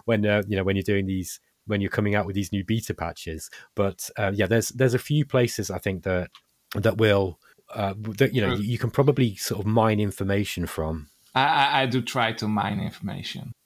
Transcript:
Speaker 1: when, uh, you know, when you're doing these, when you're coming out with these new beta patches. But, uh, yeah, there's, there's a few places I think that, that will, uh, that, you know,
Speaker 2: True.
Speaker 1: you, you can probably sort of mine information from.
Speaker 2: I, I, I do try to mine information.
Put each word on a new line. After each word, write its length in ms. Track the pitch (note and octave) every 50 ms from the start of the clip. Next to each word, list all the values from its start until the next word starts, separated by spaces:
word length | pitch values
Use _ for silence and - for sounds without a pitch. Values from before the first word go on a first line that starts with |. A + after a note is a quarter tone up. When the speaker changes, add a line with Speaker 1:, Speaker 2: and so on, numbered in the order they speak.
| -
Speaker 1:
when, 220 | - A#2 G#2 G#2
uh, 160 | G#2 G#2 G#2 G2
you 80 | G2 G#2
know, 80 | F#2+ F#2
when 120 | G2 G2
you're 80 | G2 F#2
doing 240 | G#2 G2+ G2 G2
these, 320 | F#2+ F#2+ F#2 F2+ - - - _ _ _ _ _
when 160 | - G#2+ G2+
you're 80 | G2 F#2
coming 240 | - A2 G#2 G2+ G#2
out 140 | G#2 F#2+
with 80 | G2+ F#2
these 160 | G2+ G2 -
new 120 | G#2 G2 F2+
beta 300 | - A2 A#2 - - F#2
patches. 560 | - E2 E2+ E2 - - E2+ D#2+ D#2+ - - - - - _ -
But, 360 | G#2+ G2+ G2 F2+ - - - -
uh, 160 | - G2+ G2 G2+
yeah, 120 | G2+ G2+
there's, 240 | F2+ A2+ A#2 - -
there's 240 | - B2 C3+ B2 A#2+
a 60 | -
few 260 | - - D3 D3+ C#3+
places 460 | - - B2+ B2 A#2 - - G2 -
I 80 | F#2 F#2+
think 240 | - G2+ F#2+ F2 -
that, 260 | F#2+ F#2 F2+ F2 - - - _ _ _ _ _ - -
that 220 | G#2 G#2+ A2+ F#2+
will, 400 | G2+ A2 G#2+ G2+ G2 G2 F#2 E2+ - _ _ _ _ _ - -
uh, 180 | A2+ G2+ G2 F#2+ G#2+ G#2+ A2 G#2
that, 160 | G#2 C#3 C3 C3+
you 60 | B2
know, 140 | G#2 F#2 A#2+
Speaker 2:
True. 80 | G2+ G#2
Speaker 1:
you, 80 | A#2
you 60 | A#2+
can 140 | - C3 A#2
probably 440 | - - C3+ D3 C3+ C3+ B2+ A2 F#2+
sort 240 | - - - A#2+ G#2
of 60 | G2
mine 340 | G#2+ A2 A#2 A2 A2 A2 G#2
information 680 | G#2 G2+ - - G2+ F#2+ G2 G2+ G2+ - - F#2 E2+
from. 440 | - - E2 D#2 D#2 D#2+ D#2+ D2+ - _ _ _ _ -
Speaker 2:
I, 80 | C3 C3+
I, 380 | C#3+ D3+ C#3+ C#3 C#3+ C#3+ C3+
I 40 | C3+
do 160 | B2 A#2+ C3
try 300 | A#2+ - - C3 A#2 A2+
to 160 | A2+ - A2
mine 320 | G#2+ G#2+ G2+ G2 G2+ G#2 G2
information. 720 | F2+ F#2 - - - G2 G2 F#2 - - - - - - - _ _